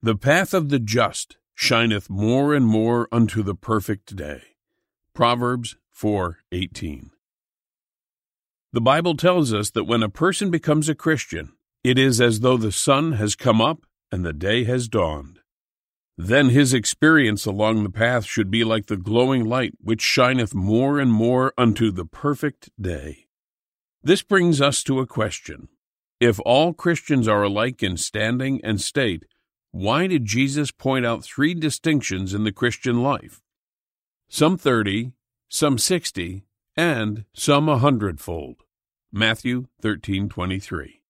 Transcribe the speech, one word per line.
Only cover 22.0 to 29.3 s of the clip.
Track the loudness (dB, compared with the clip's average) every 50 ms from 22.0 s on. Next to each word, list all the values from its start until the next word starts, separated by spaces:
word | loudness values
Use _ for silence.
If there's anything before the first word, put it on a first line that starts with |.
| -8
perfect | -10 -12 -6 -4 -4 -4 -2 -4 -6 -8 _ -20 -20 _ -10
day. | -8 -6 -6 -6 -10 -12 -16 _ _ _ _ _ _ _ _ _ _ _ _ _ _ _ _ _ _
This | 2 2 2
brings | 2 _ 0 2 4 4 2 4
us | 2 2 0 -2 -2
to | -2 -2 -2
a | -2 -4
question. | -2 -4 -2 -2 -4 -8 _ -16 -18 -16 -18 -20 _ _ _ _ _ _ _ _ _ _
If | 2 2 4 2
all | 2 2 4 4 4 2 0
Christians | _ -2 -2 -2 -2 -2 0 0 2 2 2
are | 2 2 2
alike | 0 0 0 -2 -2 -4 _
in | -4 -4 -4
standing | -4 -6 -6 _ -4 -2 -2 -2 -2 -2 -4 -4 -4 -2
and | -2 -4 -2
state, | -4 -4 -2 -2 -2 -2 -2 -6 -8 _